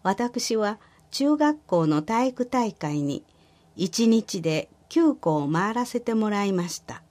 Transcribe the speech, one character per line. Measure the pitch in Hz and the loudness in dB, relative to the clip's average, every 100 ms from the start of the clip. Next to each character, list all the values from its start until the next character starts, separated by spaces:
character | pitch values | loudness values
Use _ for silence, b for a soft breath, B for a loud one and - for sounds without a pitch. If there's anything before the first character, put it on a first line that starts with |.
私 | 190 196 240 240 - 220 | -2 -2 -2 -4 -2 0
は | 208 214 b b b | -2 -4 b b b
中 | - 277 294 | -2 0 4
学 | 294 302 - | 2 2 0
校 | 175 160 | 2 2
の | 151 | 0
体 | 156 226 262 | 0 0 0
育 | 254 247 | -2 -2
大 | 262 220 | 0 -2
会 | - 151 147 | -4 -6 -2
に | 143 139 - b b b b - | -2 -4 -10 b b b b -6
一 | 190 - 226 | -4 2 4
日 | 226 214 190 | 4 2 -4
で | 160 156 - _ _ | -2 -2 -4 _ _
九 | 330 330 262 | 2 2 2
校 | 165 156 | -2 0
を | 143 | 0
回 | 160 202 | 0 0
ら | 233 247 | -2 -4
せ | 240 | -4
て | 240 | -2
も | 220 214 | 0 0
ら | 202 202 | 0 0
い | |
ま | 185 175 | -2 -4
し | - | -8
た。 | - - _ | -14 -18 _